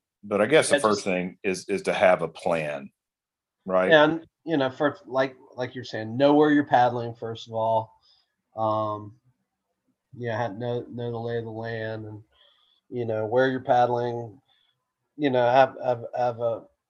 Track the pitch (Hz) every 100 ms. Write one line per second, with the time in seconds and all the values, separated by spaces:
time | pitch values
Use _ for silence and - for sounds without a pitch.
0 | _ _ 104 101 113 151 - - 110 101
1 | 98 90 90 - 101 90 - 95 92 85
2 | 95 87 80 - 90 82 76 71 69 _
3 | _ _ _ _ _ _ 185 185 185 156
4 | 156 165 - _ 165 151 131 127 143 -
5 | 101 131 135 - - 123 123 127 113 110
6 | 110 120 143 147 151 147 143 127 123 120
7 | 117 117 113 113 117 110 113 113 110 _
8 | _ _ _ _ _ 107 110 107 107 104
9 | 104 - _ _ _ _ _ _ _ _
10 | _ 110 120 110 117 101 123 120 - 117
11 | 120 117 117 117 113 110 113 113 110 110
12 | 107 107 - _ _ _ _ _ _ 123
13 | 113 110 107 127 131 131 131 123 120 120
14 | 120 117 117 - _ _ _ _ _ _
15 | _ - 143 127 120 131 127 - 127 117
16 | 117 127 123 113 117 110 - _